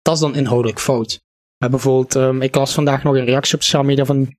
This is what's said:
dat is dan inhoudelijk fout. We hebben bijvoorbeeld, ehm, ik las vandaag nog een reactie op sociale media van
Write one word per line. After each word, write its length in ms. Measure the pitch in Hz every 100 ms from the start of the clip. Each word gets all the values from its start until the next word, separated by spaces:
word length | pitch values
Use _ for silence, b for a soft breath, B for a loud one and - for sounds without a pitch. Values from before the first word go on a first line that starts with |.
dat 120 | -
is 60 | 160
dan 160 | 151 143
inhoudelijk 440 | 131 120 117 107
fout. 320 | - 127 113
We 540 | - _ _ _ _ 123
hebben 140 | 131
bijvoorbeeld, 340 | 135 131 127 135
ehm, 260 | 131 131
ik 140 | 131 139
las 180 | 135
vandaag 300 | - 147 135
nog 120 | 147 135
een 100 | 123
reactie 300 | 135 - 156
op 60 |
sociale 220 | - 151 139
media 180 | 139 139
van 300 | 139 135